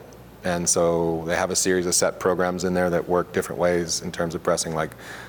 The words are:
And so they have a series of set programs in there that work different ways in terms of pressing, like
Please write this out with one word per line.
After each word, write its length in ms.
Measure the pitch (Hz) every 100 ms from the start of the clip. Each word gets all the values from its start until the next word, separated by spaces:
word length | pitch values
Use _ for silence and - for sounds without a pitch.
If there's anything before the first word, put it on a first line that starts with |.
| - - - -
And 260 | - 87 85
so 540 | - 85 85 85 82 80
they 100 | 85
have 160 | 92
a 40 | 92
series 320 | 98 92 87
of 80 | -
set 260 | 90 -
programs 420 | 95 90 90 90
in 100 | 90
there 160 | 90 90
that 200 | 85 76
work 240 | 90 85
different 260 | - - 55
ways 420 | 87 87 82 -
in 120 | 90
terms 200 | - 85
of 100 | 85
pressing, 320 | - 85 85 80
like 160 | 78 - - -